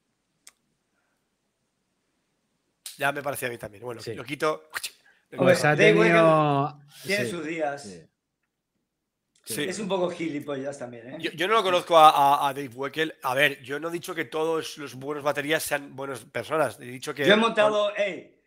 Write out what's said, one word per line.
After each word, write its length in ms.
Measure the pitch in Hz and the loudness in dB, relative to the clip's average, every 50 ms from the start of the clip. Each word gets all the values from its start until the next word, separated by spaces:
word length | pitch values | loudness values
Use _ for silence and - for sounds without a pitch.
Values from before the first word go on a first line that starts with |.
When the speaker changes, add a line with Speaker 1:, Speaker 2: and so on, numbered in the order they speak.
| _ _ _ _ _ _ _ _ - - _ _ _ _ _ _ _ _ _ _ _ _ _ _ _ _ _ _ _ _ _ _ _ _ _ _ _ _ _ _ _ _ _ _ _ _ _ _ _ _ _ _ _ _ _ _ - - - | _ _ _ _ _ _ _ _ -20 -20 _ _ _ _ _ _ _ _ _ _ _ _ _ _ _ _ _ _ _ _ _ _ _ _ _ _ _ _ _ _ _ _ _ _ _ _ _ _ _ _ _ _ _ _ _ _ -20 -16 -8
Speaker 1:
Ya 140 | - 139 143 | -4 -4 -2
me 100 | 143 143 | -2 -4
parecía 260 | 135 143 131 - 135 | -6 -8 -8 -6 -6
a 40 | 123 | -8
mí 60 | 120 | -8
también. 260 | 117 113 104 101 101 120 | -8 -12 -14 -14 -14 -12
Bueno, 180 | 123 117 113 | -12 -12 -12
Speaker 2:
Sí. 120 | - 120 107 | -10 -10 -10
Speaker 1:
lo 100 | 98 123 | -10 -10
quito. 460 | 123 151 - 160 156 156 - - _ - - - - - _ _ _ _ _ _ _ | -10 -8 -4 -4 -4 -4 -6 -10 _ -14 -12 -12 -12 -14 _ _ _ _ _ _ _
Lo 80 | - 131 | -2 2
Speaker 3:
Hombre, 140 | 135 180 175 | 4 4 4
Speaker 2:
Pues 120 | 170 - | 4 4
ha 40 | 147 151 | 2 4
Speaker 3:
Dave 180 | 147 - - 165 | 6 6 6 6
Weckl 140 | 170 175 175 170 | 6 4 4 6
Speaker 2:
tenido, 640 | 170 165 160 156 156 151 147 143 139 143 147 - - - _ - - - | 6 6 6 6 4 4 2 2 0 -2 -4 -6 -12 -20 _ -20 -12 -6
Speaker 3:
tiene 200 | - 196 208 202 | -4 -4 -2 -2
Speaker 2:
sí, 60 | 220 | -4
Speaker 3:
sus 140 | 180 170 147 | -6 -8 -8
días. 380 | 156 170 160 151 143 143 139 107 | -8 -6 -6 -6 -6 -6 -8 -14
Speaker 2:
sí. 180 | 101 90 82 82 _ _ _ _ _ _ _ _ _ _ _ _ _ _ _ _ _ _ _ _ _ _ _ _ _ _ _ - | -16 -18 -20 -20 _ _ _ _ _ _ _ _ _ _ _ _ _ _ _ _ _ _ _ _ _ _ _ _ _ _ _ -14
Speaker 1:
Sí. 160 | - 226 151 147 | -10 -6 -6 -6
Speaker 3:
Es 120 | 180 180 | -6 -6
un 100 | 202 220 | -6 -6
poco 220 | 180 196 180 180 - | -4 -2 -2 -2 -4
gilipollas 680 | - - 165 160 143 147 143 143 143 131 131 143 143 - | -4 -6 -8 -6 -6 -8 -8 -8 -8 -8 -8 -10 -10 -12
también, 280 | 127 120 123 117 113 | -14 -14 -14 -16 -16
¿eh? 100 | 127 143 165 | -16 -14 -10
Speaker 1:
Yo, 100 | 160 170 | -10 -8
yo 180 | - 147 175 | -6 -4 0
no 60 | 196 226 | 2 2
lo 80 | 226 | 2
conozco 340 | 185 190 180 175 - - 170 160 | 2 2 0 0 2 6 8 10
a, 100 | 156 156 | 10 10
a, 400 | - 147 139 139 143 139 147 139 | 10 8 4 4 4 4 2 -2
a 40 | 135 | -2
Dave 180 | 139 143 123 113 | -4 -8 -10 -8
Weckl. 400 | 127 139 139 - 151 160 156 - _ | -8 -8 -6 -4 -4 -4 -4 -6 _
A 140 | - 131 127 | -6 -2 0
ver, 260 | 135 147 139 139 135 | 2 2 2 0 -2
yo 180 | 127 120 143 147 | -10 -8 -8 -6
no 100 | 156 170 | -6 -6
he 20 | |
dicho 240 | 170 175 - 185 170 | -8 -8 -10 -8 -6
que 100 | 160 147 | -6 -6
todos 540 | 120 160 156 156 165 165 160 151 - - 151 | -4 -4 -4 -2 -2 -2 -4 -4 -8 -12 -14
los 160 | 143 127 117 | -14 -14 -14
buenos 280 | 131 135 143 151 147 135 | -12 -10 -8 -8 -4 -2
baterías 380 | 147 139 143 139 143 160 151 | -2 -2 -2 -2 -2 -2 -2
sean 340 | - - 151 143 139 139 139 | -2 -2 -6 -6 -6 -8 -14
buenas 260 | 127 139 135 131 113 - | -12 -10 -10 -10 -12 -12
personas. 540 | - - 120 107 - 151 160 143 120 - - | -10 -10 -8 -6 -2 0 0 0 0 -2 -8
He 60 | 135 | -16
dicho 280 | 123 127 127 - 151 139 | -16 -16 -12 -12 -10 -4
que 140 | 147 139 | 0 4
Speaker 3:
Yo 60 | 160 208 | 4 4
he 20 | |
montado, 580 | 220 226 226 - 214 208 214 214 208 208 202 - | 4 4 0 2 2 2 2 2 0 -2 -2 -2
ey, 440 | 180 208 190 165 123 - - _ _ _ | -4 -4 -4 -6 -8 -14 -18 _ _ _